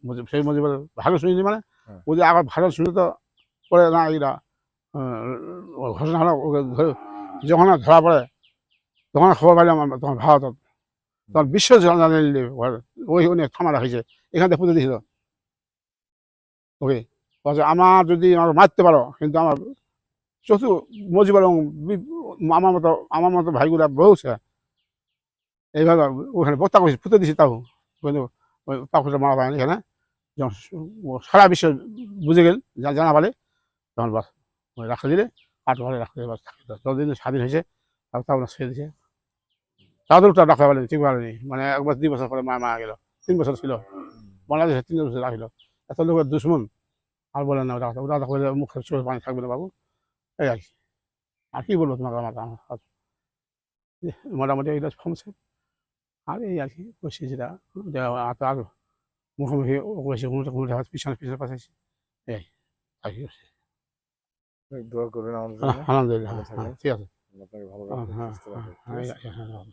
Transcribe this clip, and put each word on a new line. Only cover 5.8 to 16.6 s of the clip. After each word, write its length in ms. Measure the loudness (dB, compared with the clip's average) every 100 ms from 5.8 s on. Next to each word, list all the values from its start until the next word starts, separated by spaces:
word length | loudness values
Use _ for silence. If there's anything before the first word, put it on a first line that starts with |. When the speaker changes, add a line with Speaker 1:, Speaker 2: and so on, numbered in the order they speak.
| -8 -4
Speaker 1:
ঘোষণা 200 | -2 0
হলো, 100 | 2 2 0
ওকে 140 | -2 -2
ধরে, 160 | 0 -2 -2 -12 -16 -16 -12 0
যখন 160 | 4 6 6 8
ধরা 120 | 8
পড়ে, 160 | 8 4 2 _ _ _ _ _ _ _ _
তখন 160 | 4 6 8
খবর 160 | 6 6
পাইলাম 180 | 4 0
আমরা, 120 | 0 -4
তখন 140 | -6 -2
ভারত, 200 | 4 4 2 -12 _ _ _ _ _ _ _
তখন 140 | 0 2
বিশ্ব 160 | 0 6 8
জানে, 360 | 8 6 4 4 2 0 -4 -4 -6 -6 _ -18 -2
ওই 100 | 2 2
উনি 100 | 2 -2
থামা 160 | -2 -2 0
রাখিছে, 240 | -2 -6 -10 _ _
এখান 120 | -2 0
থেকে 120 | 2
পুঁতে 140 | 2 2
দিয়েছিল। 180 | 0 -4 _ _ _ _ _ _ _ _ _ _ _ _ _ _ _ _